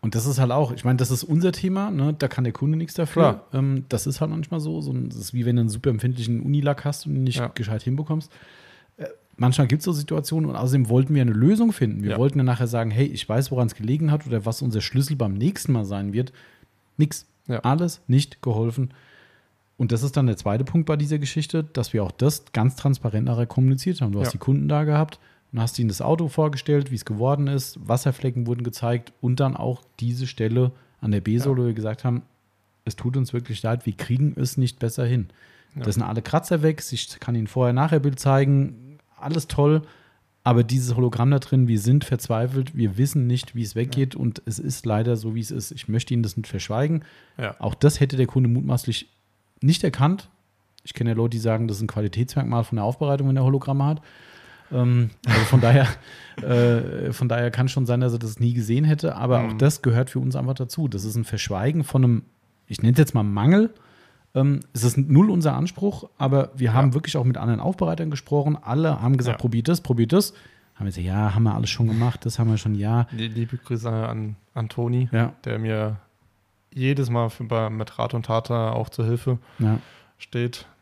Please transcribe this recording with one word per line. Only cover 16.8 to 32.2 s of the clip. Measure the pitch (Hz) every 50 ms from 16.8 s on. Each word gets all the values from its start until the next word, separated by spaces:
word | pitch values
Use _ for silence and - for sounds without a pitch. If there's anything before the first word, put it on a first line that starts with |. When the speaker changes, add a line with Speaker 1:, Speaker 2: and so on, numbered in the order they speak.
| _ _ _
Speaker 1:
Nix. | - 151 151 - - - _ _ _ _
Speaker 2:
Ja. | - 123 113
Speaker 1:
Alles | - 120 135 160 175 170 - - _
nicht | - 127 135 147 - - _ -
geholfen. | 131 110 107 113 117 113 131 131 127 - - _ _ - - _ _ _ _ _ _ _ _ _ _ _
Und | - 127 104
das | 120 110 127
ist | 143 -
dann | 147 135
der | 123 107
zweite | - - 104 101 117 135
Punkt | 131 - 165 156
bei | 156 156
dieser | 147 147 147 156 151
Geschichte, | 143 135 - 160 147 - - 160 156
dass | 151 _ - 117 - -
wir | 110 101
auch | 90
das | - - 131 147 147 - _ - -
ganz | 113 110 131 131
transparent | - - 143 135 - - 117 104 107 120
nachher | 127 120 117 120
kommuniziert | 113 - - 131 131 135 131 - 180 180 -
haben. | 139 107 101
Du | 101
hast | 98
Speaker 2:
Ja. | 120 -
Speaker 1:
die |
Kunden | - - - 135 143 143 147
da | 147 147 151
gehabt | 151 147 147 156 156 - _ _ _ _ _ _ _
und | - 117
hast | 113 117 -
ihnen | - 120 110
das | 95 92
Auto | - - 160 160 170 147
vorgestellt, | - - 156 151 147 127 - - 147 143 143 135
wie | 131
es | 104 -
geworden | - 107 104 117 131 143 143 143
ist, | 139 143 135 127 - - - -
Wasserflecken | - 110 127 - 143 127 - - 131 120 123 120
wurden | 117 120 120 120
gezeigt | 120 110 - - 117 120 120 120 - _ _
und | - 123 127 127
dann | 139 131 131
auch | - - 127 127 123 _ _ _ -
diese | 117 120 120 123 131
Stelle | 127 - - 110 110 113 123 127 127 131 - _ _ _ _
an | - 107
der | 104 101
B-Säule, | 90 107 110 120 123 139 135
Speaker 2:
Ja. | 127 123
Speaker 1:
wo |
wir | 120 110
gesagt | 113 107 107 110 - -
haben, | 127 120 120